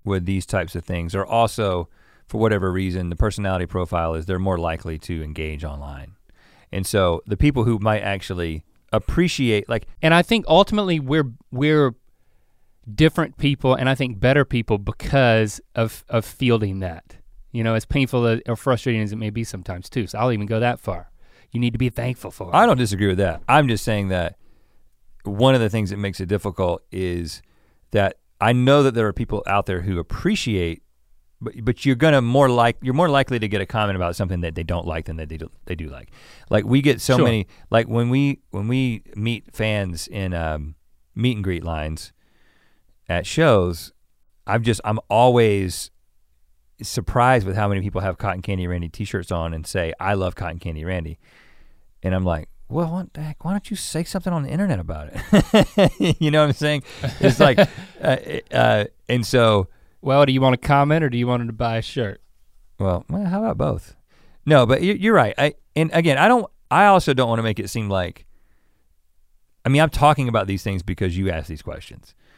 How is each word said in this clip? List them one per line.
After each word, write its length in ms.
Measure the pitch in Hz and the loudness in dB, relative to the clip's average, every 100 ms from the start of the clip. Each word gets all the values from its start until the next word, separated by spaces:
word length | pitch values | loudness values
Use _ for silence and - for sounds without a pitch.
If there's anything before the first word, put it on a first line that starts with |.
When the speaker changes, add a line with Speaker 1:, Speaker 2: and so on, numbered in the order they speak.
Speaker 1:
with 220 | 104 95 90 | -4 -4 -2
these 200 | 95 - | -4 -2
types 300 | 98 82 87 | -4 -4 -8
of 80 | - | -6
things 280 | 90 85 | -6 -4
are 120 | 98 98 | -6 -2
also, 640 | 113 113 - 101 90 85 _ _ _ _ | 0 0 0 -2 -2 -6 _ _ _ _
for 140 | 107 | 0
whatever 320 | 110 104 92 | 2 2 0
reason, 380 | 90 95 90 87 | -2 -2 -4 -6
the 60 | 87 | -2
personality 500 | 107 101 98 92 87 | -2 -2 -2 -2 -4
profile 480 | 92 90 87 82 80 | -4 -4 -2 -2 -4
is 100 | 82 | -4
they're 140 | 92 | -4
more 180 | 95 90 | -2 -2
likely 400 | 82 80 82 80 | -2 -6 -8 -12
to 220 | - 82 | -8 -8
engage 400 | 76 76 78 76 | -8 -8 -8 -8
online. 520 | 76 73 71 69 - - _ _ _ _ - | -10 -12 -14 -14 -18 -20 _ _ _ _ -10
And 140 | 98 92 | -8 -2
so 340 | 104 90 82 - | 2 2 0 -4
the 100 | 104 | 0
people 260 | 147 139 | 2 2
who 140 | 113 113 | 0 0
might 220 | 107 107 | 0 -2
actually 600 | 98 98 - 90 82 78 - _ - | -2 -6 -8 -6 -6 -6 -12 _ -6
appreciate, 760 | 110 - - 175 - 123 104 - | -4 -2 0 0 0 0 0 -2
like 160 | 117 - - | -6 -6 -2
Speaker 2:
And 120 | 160 | 2
I 80 | 170 | 4
think 220 | 175 233 - | 4 0 4
ultimately 520 | 165 196 208 190 160 | 4 4 2 0 -2
we're, 320 | 131 156 135 113 - | 0 -2 -2 -6 -10
we're 420 | 127 147 151 135 113 _ _ _ _ _ _ _ _ - | -2 2 4 2 -2 _ _ _ _ _ _ _ _ -14
different 440 | 101 156 - 151 - | 2 2 2 -4 -2
people, 360 | 139 139 131 123 | -2 0 0 2
and 140 | 127 | 0
I 60 | 135 | 0
think 240 | 127 101 | -2 0
better 260 | 123 143 131 | 2 2 2
people 320 | 123 107 104 | -2 -2 -2
because 840 | 101 - - 139 123 110 107 - _ - | -4 -8 -2 2 4 4 2 -4 _ -4
of, 280 | 113 - - | -4 -6 -4
of 160 | 117 - | -4 -4
fielding 540 | - 127 117 104 95 | -2 0 2 0 -4
that. 380 | 92 78 _ - - - - | -8 -10 _ -20 -20 -20 -12
You 120 | 117 | -4
know, 100 | 113 | 0
as 120 | 110 - | -2 0
painful 400 | 139 131 127 117 | 0 0 2 0
as, 140 | 113 - | 0 -2
or 80 | 113 | -6
frustrating 460 | 139 120 131 113 | -2 -2 0 -2
as 100 | 107 | -2
it 40 | 107 | -6
may 140 | 107 | -6
be 120 | 107 | -6
sometimes 460 | 113 95 90 90 - | -8 -10 -12 -12 -8
too. 160 | 131 95 | -6 -6
So 120 | 104 | -2
I'll 120 | 127 | -2
even 140 | 110 101 | 0 -2
go 140 | 110 | 0
that 200 | 120 120 | 0 -2
far. 320 | - 87 - - - _ _ | -6 -10 -10 -20 -20 _ _
You 80 | 117 | -2
need 140 | 120 | -2
to 60 | 117 | 0
be 100 | 123 | -2
thankful 400 | - 120 123 - | -2 -6 -6 -10
for 180 | - 90 | -12 0
it. 60 | 180 | 4
Speaker 1:
I 100 | 233 | 4
don't 100 | 135 | 4
disagree 300 | 113 98 101 | 2 2 0
with 100 | 92 | 2
that. 240 | 95 78 - | 0 -2 2
I'm 200 | 139 139 | 4 4
just 160 | 107 | 0
saying 260 | - 107 98 | -2 -2 -2
that 280 | 92 85 - - _ _ _ _ _ _ - | -2 -4 -8 -20 _ _ _ _ _ _ -16
one 300 | - 101 131 127 | -10 2 4 4
of 60 | |
the 80 | 110 | 2
things 200 | 110 98 | -2 -4
that 80 | 101 | -4
makes 220 | 98 90 | -6 -6
it 80 | 90 | -4
difficult 560 | 101 101 90 90 87 _ | -2 -4 -4 -2 -2 _
is 500 | 92 92 87 85 - _ _ _ _ _ | -6 -4 -4 -8 -12 _ _ _ _ _
that 260 | 110 98 - _ - | 0 0 -2 _ -2
I 140 | 107 | 0
know 300 | 123 127 143 | 4 6 6
that 100 | 135 | 4
there 140 | 113 107 | 2 -2
are 60 | |
people 300 | 98 117 107 - | -2 -6 -6 -2
out 180 | 101 98 | -2 0
there 160 | 90 | -4
who 160 | 95 87 | -2 -4
appreciate, 840 | 82 - 180 214 - 98 85 85 _ _ _ _ _ _ | -4 -4 -2 -2 -2 -2 -2 -6 _ _ _ _ _ _
but, 120 | 117 - 113 | -14 -8 -4
but 200 | - 135 | -2 0
you're 100 | 120 | 2
gonna 260 | 156 139 | 4 4
more 280 | 120 131 135 | 4 4 4
like-, 280 | 120 117 - | 4 2 2
you're 120 | 127 | -2
more 160 | 135 175 | 0 2
likely 300 | 139 131 120 | 2 0 -2
to 80 | 104 | -2
get 140 | 101 | -4
a 40 | 95 | -2
comment 300 | 113 104 95 | -2 -2 0
about 200 | 87 87 | -4 -2
something 260 | 92 90 | -4 -4
that 120 | 85 80 | -4 -6
they 80 | |
don't 220 | 82 85 82 | -4 -4 -4
like 180 | 80 - | -8 -8
than 120 | 80 | -10
that 100 | 76 | -10
they 80 | 78 | -12
do, 120 | 80 - - | -14 -16 -10
they 100 | 85 | -10
do 120 | 78 | -10
like. 240 | 65 60 - - - - | -14 -20 -20 -20 -20 -2
Like, 140 | 107 113 | 0 2
we 160 | 135 | 2
get 200 | 143 117 | 4 2
so 160 | - 127 | 2 4
Speaker 2:
Sure. 80 | 127 | 4
Speaker 1:
many, 220 | 113 95 - - | 2 -2 -10 0
like, 160 | 113 113 | 0 2
when 220 | 117 120 | 0 0
we, 300 | 131 143 135 _ | 0 0 -2 _
when 160 | 98 107 | -8 -2
we 360 | 127 127 110 - - | -2 -2 -4 -10 -6
meet 380 | 110 117 - | -4 -4 -8
fans 540 | - 110 104 95 82 - | -4 -2 -2 -4 -6 -10
in, 260 | 101 95 87 | -8 -6 -4
um, 400 | 80 76 73 76 _ _ _ - | -4 -4 -8 -14 _ _ _ -4
meet 200 | 123 107 | -2 -2
and 80 | |
greet 200 | 95 87 | -4 -4
lines 500 | 85 78 78 78 - _ _ _ _ _ _ _ _ _ - | -6 -6 -6 -8 -12 _ _ _ _ _ _ _ _ _ -6
at 160 | 87 - | -4 -4
shows, 680 | - 160 107 90 85 - _ _ _ _ _ - | 0 4 4 2 -4 -12 _ _ _ _ _ -4
I'm 160 | 110 | -2
just, 160 | 117 107 104 | 0 -2 -2
I'm 140 | 110 - | -6 -2
always 800 | 107 127 120 113 101 92 - - _ _ _ _ _ _ _ _ _ | 4 4 6 4 2 -2 -6 -12 _ _ _ _ _ _ _ _ _
surprised 640 | 110 - - 123 123 127 92 | -8 -6 -2 2 4 4 0
with 120 | 95 | -2
how 100 | 104 | -2
many 140 | 98 | -2
people 180 | 98 92 | -4 -4
have 180 | 98 87 | -4 -4
Cotton 240 | 104 92 | -6 -6
Candy 240 | 92 95 90 | -4 -4 -4
Randy 200 | 87 85 | -4 -6
t-shirts 460 | - 104 98 87 | -8 -6 -6 -4
on 200 | 87 82 | -4 -4
and 140 | 82 76 | -6 -6
say, 260 | 95 82 - | -4 -4 -4
"I 140 | 95 | -2
love 220 | 101 90 - | -2 -2 -4
Cotton 240 | 90 82 | -10 -8
Candy 260 | 87 78 82 | -10 -8 -6
Randy." 340 | 90 80 - _ _ _ - - - _ _ | -6 -6 -12 _ _ _ -20 -20 -20 _ _
And 140 | 92 92 | -2 0
I'm 80 | |
like, 240 | 92 80 - - - | 0 -2 -6 -18 -8
"Well, 200 | 147 170 | -4 -4
what 240 | 175 180 | -4 -8
the 60 | - | -10
heck, 220 | 156 147 | -12 -8
why 80 | 165 | -6
don't 180 | 196 - | -6 -6
you 60 | 202 | -10
say 300 | - 160 170 | -6 -6 -4
something 260 | 190 185 | -6 -4
on 120 | 170 | -4
the 60 | 139 | -4
internet 300 | 165 202 104 | -2 -2 -2
about 300 | 85 78 73 | -4 -8 -10
it?" 800 | - - 202 - 220 - - 175 - 170 147 | -12 4 4 6 4 4 4 2 4 0 2
<laughs> 20 | |
You 100 | 156 | 2
know 80 | 151 | 4
what 60 | 151 | 4
I'm 40 | |
saying? 300 | - 151 147 - - 135 - | 2 0 -2 -6 -10 -8 2
It's 180 | - 127 | 2 6
like, 200 | 147 131 | 6 6
Speaker 2:
<laughs> 420 | - - 185 - | 4 2 -18 -6
Speaker 1:
uh, 140 | - 131 - - - | -2 -2 -2 -10 -4
uh, 320 | 123 117 107 104 _ - | 2 4 4 0 _ -4
and 160 | 123 110 | -2 2
so 420 | 127 113 104 92 - _ _ | 4 6 4 2 -8 _ _
Speaker 2:
Well, 240 | 135 139 139 | 0 4 4
do 60 | |
you 80 | 131 | 6
want 140 | 131 123 | 4 2
to 40 | - | 4
comment 380 | 143 143 160 | 4 4 2
or 60 | 147 | 0
do 80 | 120 | 0
you 100 | 120 | 0
want 140 | 123 | -2
him 60 | 117 | -4
to 60 | |
buy 220 | 110 120 113 | -4 -2 -2
a 40 | |
shirt? 400 | - 139 104 - _ _ _ - - - | -4 -6 -6 -6 _ _ _ -20 -20 -4
Speaker 1:
Well, 240 | 95 87 - | -2 -2 -2
well, 160 | 98 196 | -4 -2
how 140 | 196 | -2
about 140 | 226 - | -2 -2
both? 380 | - 87 - - _ _ - - 139 | -2 -2 -8 -20 _ _ -20 -10 4
No, 200 | 147 120 | 6 6
but 160 | 131 | 2
you, 120 | 185 | 2
you're 200 | 196 208 | 0 4
right. 200 | 202 107 - | 4 4 2
I, 180 | 147 - _ - | -2 -2 _ -2
and 140 | 160 | 0
again, 240 | 165 165 135 | 2 2 4
I 120 | 196 | 4
don't, 200 | 247 - _ - | 4 0 _ -2
I 140 | 151 202 | 4 6
also 280 | 185 156 | 6 4
don't 140 | 131 120 | 2 2
wanna 160 | 113 | 2
make 160 | 113 104 | 0 -2
it 100 | 98 | -6
seem 200 | 117 104 | -6 -2
like, 360 | 98 87 - - - _ _ _ _ _ _ _ _ _ _ _ _ - | -2 -2 -8 -20 -20 _ _ _ _ _ _ _ _ _ _ _ _ 0
I 40 | |
mean, 120 | 139 | 4
I'm 80 | 160 | 4
talking 400 | - 147 143 127 | 4 4 4 2
about 180 | 110 98 | 0 0
these 160 | 98 | -2
things 180 | 107 95 | -2 -6
because 360 | 101 90 92 87 | -4 -4 -2 -2
you 120 | 95 | -4
asked 200 | 80 73 | -4 -8
these 120 | 78 | -12
questions. 540 | - 71 - - - _ _ | -12 -14 -16 -20 -20 _ _